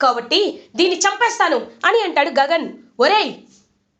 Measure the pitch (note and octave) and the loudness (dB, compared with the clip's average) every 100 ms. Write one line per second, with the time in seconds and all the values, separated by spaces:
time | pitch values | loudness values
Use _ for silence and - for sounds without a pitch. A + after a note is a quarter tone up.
0 | C4 A#3 A3+ E4+ G3+ - - G#3+ F4+ F4 | 0 0 -2 0 0 -4 -8 -2 0 0
1 | G4 G4+ A4+ - F4+ B3+ - - E4+ A4+ | -2 0 -2 0 0 0 -4 -4 0 0
2 | G4 D4 D4+ C4+ C#4 E4 A3+ - - - | 0 0 0 2 2 0 -4 -12 -10 -2
3 | C4+ G#4 D4+ - - _ _ _ _ _ | 2 2 0 -6 -20 _ _ _ _ _